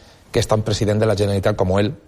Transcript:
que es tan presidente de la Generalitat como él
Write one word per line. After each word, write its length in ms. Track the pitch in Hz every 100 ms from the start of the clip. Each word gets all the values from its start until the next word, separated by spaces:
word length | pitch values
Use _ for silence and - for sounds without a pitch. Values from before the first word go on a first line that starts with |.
| - - -
que 80 | 117
es 80 | 104
tan 140 | 110
presidente 380 | 110 101 104 107
de 60 | 110
la 80 |
Generalitat 400 | 98 104 101 107
como 240 | 104 92 98
él 160 | 104 80